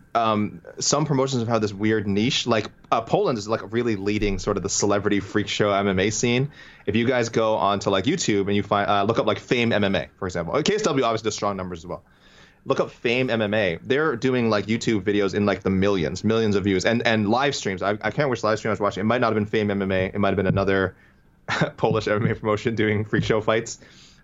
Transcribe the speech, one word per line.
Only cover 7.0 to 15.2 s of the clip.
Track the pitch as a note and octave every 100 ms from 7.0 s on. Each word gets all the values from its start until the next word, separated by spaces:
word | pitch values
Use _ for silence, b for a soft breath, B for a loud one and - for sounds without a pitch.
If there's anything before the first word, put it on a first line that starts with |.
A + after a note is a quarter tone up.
| A#2
guys | B2 A2+
go | A2+ A2 A2
onto, | G2 G2+ G#2
like, | F#2+
YouTube | F#2+ F#3 - G2+ G2
and | G2+
you |
find, | F#2+ G2+ G2+
uh, | G2+
look | G2+ A2+
up, | G#2+
like, | G2
Fame | - B2 A#2
M | G#2 G2
M | F#2
A, | C2+ -
for | F#2+
example. | F2 E2 C#3+
K | D#3+ G#3
S |
W | G#3+ C#3 A#2
obviously | A2 A2
does | -
strong | G#2 F#2+
numbers | F#2 F2
as | F2+
well. | D#2+ b b b b b b A#2+
Look | C3+
up | C#3
Fame | - A#2+ B2 B2+
M | A2
M | G#2
A. | G#2+ F#2+ E2
They're | - C3 D#3+ A#2+
doing, | C3 B2+ A2+
like, | G#2 G2
YouTube | A2+ - G#2+
videos | F#2+ G2+